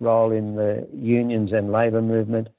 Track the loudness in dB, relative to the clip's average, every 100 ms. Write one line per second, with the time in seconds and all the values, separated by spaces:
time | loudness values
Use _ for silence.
0 | 0 2 2 0 -2 -2 -2 -2 -6 -6
1 | 0 2 2 0 0 0 0 0 2 0
2 | 0 0 0 -4 -6